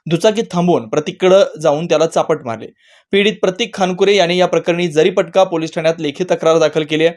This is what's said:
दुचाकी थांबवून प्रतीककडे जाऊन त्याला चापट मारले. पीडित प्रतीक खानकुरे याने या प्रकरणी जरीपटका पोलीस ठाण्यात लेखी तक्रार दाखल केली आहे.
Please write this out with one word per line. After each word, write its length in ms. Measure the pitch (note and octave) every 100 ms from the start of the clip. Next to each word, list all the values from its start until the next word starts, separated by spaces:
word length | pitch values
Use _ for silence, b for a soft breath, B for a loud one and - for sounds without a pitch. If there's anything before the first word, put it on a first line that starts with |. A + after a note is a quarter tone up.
| D#3+
दुचाकी 360 | E3+ A3 G#3+ F3+
थांबवून 360 | F3 F3 C#3+ A2+
प्रतीककडे 720 | D3+ E3+ F#3 F#3 F#3+ F#3+ D#3
जाऊन 260 | D#3 D3 E3+
त्याला 200 | D#3 D#3+
चापट 300 | F3 D#3 D3+
मारले. 220 | B2+ A2+ - _ b b b
पीडित 200 | G3 G3 F3
प्रतीक 320 | F#3 F#3 A3+
खानकुरे 420 | G3+ F3+ F3+ G3 G3+
याने 200 | E3+ F3+
या 100 | F3
प्रकरणी 420 | E3 E3+ E3+ F3
जरीपटका 560 | D3+ F3+ F#3+ E3+ F#3+
पोलीस 300 | F#3 E3 D#3+
ठाण्यात 200 | E3+ D#3+ E3
लेखी 260 | D3+ C#3+
तक्रार 340 | F#3 - D#3+ E3
दाखल 260 | D3+ D#3+
केली 220 | D3+ D#3
आहे. 80 | E3